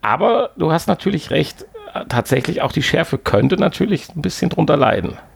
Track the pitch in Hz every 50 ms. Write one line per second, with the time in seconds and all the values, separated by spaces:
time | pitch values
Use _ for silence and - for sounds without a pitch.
0 | - 110 107 139 185 226 233 240 247 - - - 170 156 156 170 - - 196 -
1 | - 190 202 165 - - - 143 156 - - - - - _ 453 415 - - -
2 | - - - 120 117 - - 131 127 - 170 - - 135 - - 135 - - -
3 | 165 - - - - - - 101 120 135 - 175 - 175 - - - 240 208 139
4 | - - - 160 147 185 - - - 175 - - 165 151 160 147 139 120 110 -
5 | - - - - - - -